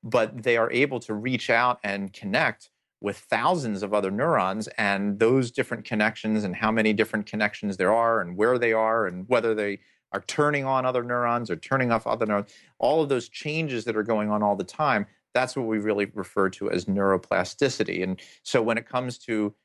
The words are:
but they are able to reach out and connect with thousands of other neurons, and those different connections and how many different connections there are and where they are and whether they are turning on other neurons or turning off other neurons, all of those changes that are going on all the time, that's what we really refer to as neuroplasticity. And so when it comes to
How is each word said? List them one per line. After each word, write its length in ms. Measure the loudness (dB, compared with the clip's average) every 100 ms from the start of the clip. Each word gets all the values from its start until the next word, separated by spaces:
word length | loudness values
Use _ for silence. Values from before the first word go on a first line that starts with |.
but 420 | 0 0 0 -2
they 140 | 0 2
are 140 | 2
able 280 | 2 0 -2
to 120 | -6
reach 360 | -6 -4 -4 0
out 300 | 2 2 0
and 300 | -4 -6 -6
connect 560 | -10 -4 0 0 -2 -16 _ _ _
with 160 | -6 -6
thousands 640 | -4 0 0 0 -2 -4
of 100 | 0
other 160 | 0 0
neurons, 580 | 0 0 2 0 -2 -6 -2
and 420 | 0 0 0 2
those 320 | 4 4 2
different 340 | -2 -4 -4 -4
connections 580 | 0 0 0 -2 0
and 120 | -2 -2
how 160 | 0
many 220 | 2 2
different 320 | 2 2 0 -4
connections 520 | -2 -2 -2 -6 0
there 160 | 2
are 280 | 4 4 2
and 140 | -2 0
where 220 | 2 4
they 160 | 2
are 320 | 2 2 2 0
and 220 | -4 0
whether 240 | 2 2
they 260 | 0 -2 -4 _ _ _
are 100 | -8
turning 440 | -6 0 0 2 0
on 200 | 0 2
other 180 | 0
neurons 480 | -2 -2 0 0 -2
or 40 | -8
turning 360 | -2 0 2
off 160 | 0 0
other 180 | -2 0
neurons, 260 | 0 -2 -14 _ _
all 240 | 2 2
of 60 | 2
those 200 | 0 -2
changes 560 | -10 -6 -4 -2 -4 -2
that 100 | -2
are 80 |
going 260 | 0 0 0
on 120 | 0
all 140 | 2 0
the 80 |
time, 420 | -4 -2 0 0 -2 _ _
that's 220 | -2 -2 -2
what 120 | -2
we 100 | -2
really 280 | 0 0 -2 -4
refer 340 | -6 0 0
to 220 | 0 -2
as 140 | -2 0
neuroplasticity. 1160 | 0 2 2 0 -2 -2 0 -2 0 -4 -2
And 180 | -4 -6 -10 -20
so 200 | -2 0
when 160 | 2 -2
it 100 | -2
comes 300 | -4 -4 -10
to 340 | -4 -2 -2 -4